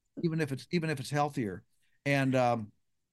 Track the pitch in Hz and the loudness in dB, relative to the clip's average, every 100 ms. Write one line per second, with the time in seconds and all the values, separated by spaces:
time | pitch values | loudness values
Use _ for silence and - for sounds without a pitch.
0 | _ - 170 160 147 131 - 175 160 135 | _ -4 -2 0 -2 -4 -4 -2 -2 -4
1 | 120 147 147 147 104 90 - _ _ _ | -2 0 0 0 -4 -6 -12 _ _ _
2 | 143 143 135 131 123 117 107 - _ _ | 0 2 4 4 4 2 -2 -14 _ _
3 | _ | _